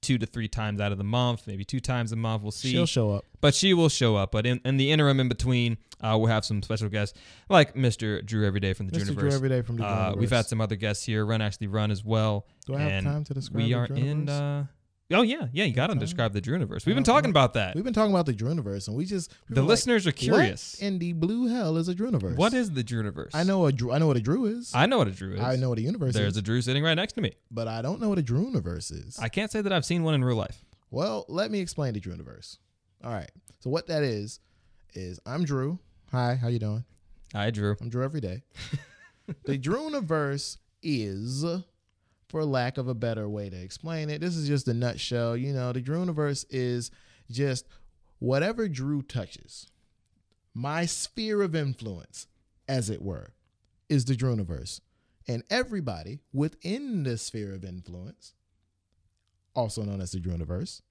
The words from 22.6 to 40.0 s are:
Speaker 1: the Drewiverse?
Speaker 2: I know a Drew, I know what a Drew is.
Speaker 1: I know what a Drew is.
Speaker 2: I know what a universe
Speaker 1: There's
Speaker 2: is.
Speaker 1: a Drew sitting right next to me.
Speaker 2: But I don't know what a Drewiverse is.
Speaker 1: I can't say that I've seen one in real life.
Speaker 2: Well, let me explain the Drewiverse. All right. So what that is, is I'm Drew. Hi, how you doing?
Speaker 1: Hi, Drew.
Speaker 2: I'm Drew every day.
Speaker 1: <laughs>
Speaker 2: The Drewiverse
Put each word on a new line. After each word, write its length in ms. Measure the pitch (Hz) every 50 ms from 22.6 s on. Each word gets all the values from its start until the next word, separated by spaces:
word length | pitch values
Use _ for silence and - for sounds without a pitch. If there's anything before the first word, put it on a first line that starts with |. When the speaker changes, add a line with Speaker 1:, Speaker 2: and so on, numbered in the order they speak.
| 240 202
Speaker 1:
the 120 | 156 131 117
Drewiverse? 460 | 110 120 113 110 104 - 76 - - -
Speaker 2:
I 80 | 151 175
know 240 | 185 196 190 175
a 40 | 147
Drew, 200 | 139 123 117 120
I 80 | 123 147
know 80 | 160
what 100 | 156 135
a 40 | 123
Drew 240 | 107 113 160 247 254
is. 260 | 208 220 240 240 - -
Speaker 1:
I 140 | 123 147
know 100 | 214 269
what 100 | 233 170
a 40 | 101
Drew 240 | 92 95 95 95 95
is. 40 | 92
Speaker 2:
I 140 | 110 127 131
know 120 | 127 131 127
what 80 | 120
a 40 | 110
universe 340 | 110 139 208 233 160 127 107
Speaker 1:
There's 180 | 107 104 101 92
Speaker 2:
is. 40 |
Speaker 1:
a 40 | 107
Drew 180 | 98 107 113 123
sitting 220 | 120 123 131 139 147
right 120 | 165 160
next 180 | 160 190 214 -
to 80 | -
me. 120 | 180 - - _ _ _
Speaker 2:
But 160 | 120 113 113
I 140 | 113 110 113 117
don't 180 | 135 190 240
know 80 | 233 214
what 80 | 202 185
a 40 | 151
Drewiverse 680 | 117 120 139 196 262 254 156 - 87 87 - - - - - -
is. 120 | - 127 -
Speaker 1:
I 100 | 214 117
can't 220 | - 196 214 214
say 100 | - 220
that 100 | 208 196
I've 140 | 190 170 -
seen 180 | - 175 175 165
one 120 | 160 156
in 80 | 139 127
real 140 | 127 120
life. 280 | 110 98 - - - - _ - _ _ _
Speaker 2:
Well, 360 | - 123 165 208 220 208 - -
let 220 | - 175 208 220
me 80 | 208 202
explain 340 | 185 165 - - 143 131 113
the 80 | 104
Drewiverse. 560 | 92 92 87 85 71 60 52 - - - - _ _ _ _ _ _ _ _ _ -
All 80 | 117
right. 180 | 117 98 82 - _ - _ - - _
So 100 | - 127
what 160 | 135 165 -
that 140 | - 165 151
is, 380 | 147 131 113 104 104 113 - - _ _ _ _ _ _ _ _ _ - -
is 240 | - 92 90 90 - _
I'm 180 | - 123 156 180
Drew. 320 | 143 143 131 127 143 175 180 _ _ _ - _ -
Hi, 240 | - 127 123 123 123
how 120 | 131 120
you 120 | 120 120 117
doing? 240 | 113 107 104 113 123 _ _ _ _ _ - - - - -
Speaker 1:
Hi, 180 | 104 101 110
Drew. 240 | 113 104 104 104 104 101
Speaker 2:
I'm 100 | - 117
Drew 140 | 113 123 131
every 180 | 135 151 156
day. 200 | 117 92 92 117 -
Speaker 1:
<laughs> 60 | _ _ - - - - 143 - - - - - - _ _ _ - 165 _ _
Speaker 2:
The 120 | - 139 139
Drewiverse 1000 | 127 147 190 262 311 311 302 285